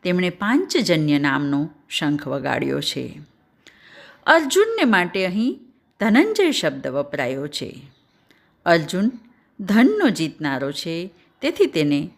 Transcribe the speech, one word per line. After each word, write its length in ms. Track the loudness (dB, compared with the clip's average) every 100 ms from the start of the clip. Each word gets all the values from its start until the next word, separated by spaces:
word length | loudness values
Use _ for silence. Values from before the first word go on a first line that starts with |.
તેમણે 280 | -2 0 -2
પાંચજન્ય 880 | -2 0 0 0 -2 2 2 2 2
નામનો 520 | 2 0 0 -2 -2 -8 _
શંખ 400 | -4 -2 -2 -4
વગાડ્યો 520 | -6 -2 -2 -2 -4
છે. 400 | -4 -8 -10 -14 -20 _ _ _ -20 _ -20 -20 -20 -10 4
અર્જુનને 580 | 4 4 2 2 2
માટે 420 | 2 2 2 -2 -2
અહીં 340 | -2 -2 -4 -12 _ _ _
ધનંજય 500 | 2 4 4 2 0
શબ્દ 360 | 2 -2 -4 -6
વપરાયો 640 | -4 -6 -4 -6 -4 -8
છે. 340 | -10 -12 -14 -20 _ _ _ _ _ _ _ 2
અર્જુન 440 | 2 2 -2 -2 -2 -20 _ _ _
ધનનો 480 | 0 4 6 4 0
જીતનારો 640 | 0 -4 -4 -6 -4 -4
છે, 380 | -6 -8 -8 -10 _ _ _
તેથી 260 | -6 0 0
તેને 440 | 2 2 0 -2